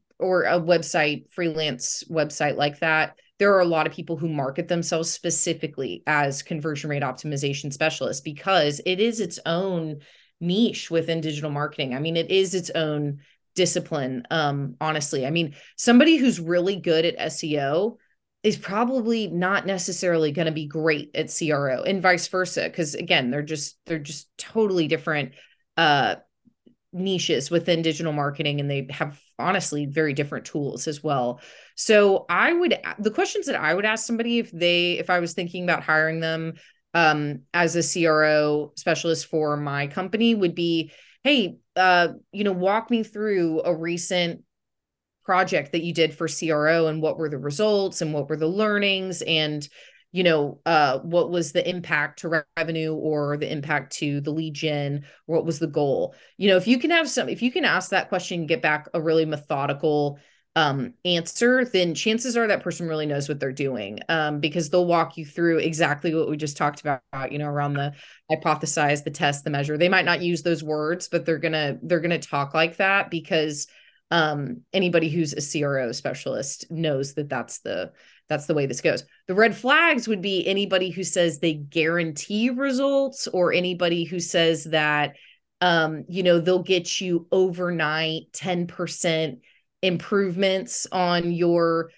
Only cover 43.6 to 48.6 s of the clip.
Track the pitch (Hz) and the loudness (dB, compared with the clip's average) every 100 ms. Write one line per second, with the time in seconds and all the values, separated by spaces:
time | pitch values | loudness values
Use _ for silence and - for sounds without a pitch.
43.6 | 170 165 170 175 - 180 170 170 _ _ | -2 -2 -2 -4 -2 0 0 -4 _ _
44.6 | _ _ _ _ _ _ - 185 185 180 | _ _ _ _ _ _ 0 2 2 0
45.6 | 143 175 170 165 160 147 160 - 160 151 | -2 -4 -2 2 0 0 -6 -4 0 2
46.6 | 151 165 160 156 156 - 156 147 143 143 | 4 4 2 0 -2 -2 -4 -4 -6 -2
47.6 | 214 208 190 - 160 151 143 156 160 190 | 2 2 0 -2 -4 -2 -4 -2 -2 0